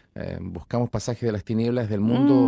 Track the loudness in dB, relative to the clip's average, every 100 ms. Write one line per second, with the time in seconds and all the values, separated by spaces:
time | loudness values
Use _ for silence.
0 | _ -12 -10 -8 -10 -12 -6 -4 -2 -4
1 | -6 -4 -2 -4 -2 -2 0 0 -2 0
2 | 2 4 4 6